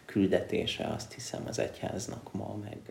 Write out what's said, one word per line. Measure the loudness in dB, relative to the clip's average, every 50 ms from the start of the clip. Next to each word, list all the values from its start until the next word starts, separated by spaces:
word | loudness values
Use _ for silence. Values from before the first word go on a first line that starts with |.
| -8
küldetése, | 0 4 6 8 8 8 6 4 4 2 2 2 2 0 0 0
azt | 0 0 -2 -4 -8 -10
hiszem, | -10 -8 -6 -6 -4 -4
az | -2 -2 0
egyháznak | 0 -2 -2 -4 -4 -2 -2 -4 -4 -6 -8 -8 -8 -6 -6
ma, | -4 -4 -4 -4 -6 -6
meg, | -8 -8 -10 -12 -14